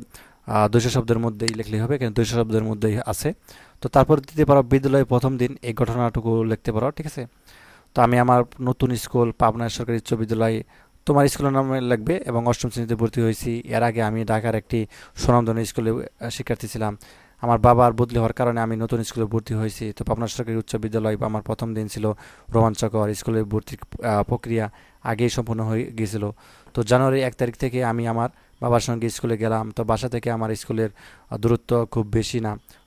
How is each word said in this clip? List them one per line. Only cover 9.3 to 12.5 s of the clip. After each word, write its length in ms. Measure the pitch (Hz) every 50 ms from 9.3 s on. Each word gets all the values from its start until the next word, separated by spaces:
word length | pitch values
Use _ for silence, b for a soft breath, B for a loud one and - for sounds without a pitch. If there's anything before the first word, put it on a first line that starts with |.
পাবনা 380 | 113 - - 113 110 117 117 113
সরকারি 280 | - - 120 113 117 113
উচ্চ 160 | 110 - -
বিদ্যালয়ে, 500 | 110 113 107 113 110 113 113 113 113 - b b b b b b b _
তোমার 220 | - 147 143 143 143
স্কুলের 240 | - - 143 139
নামে 300 | 135 135 135 135 131 131
লাগবে, 360 | 127 123 123 113 107 - 170 190 -
এবং 220 | - 120 117 117
অষ্টম 220 | 120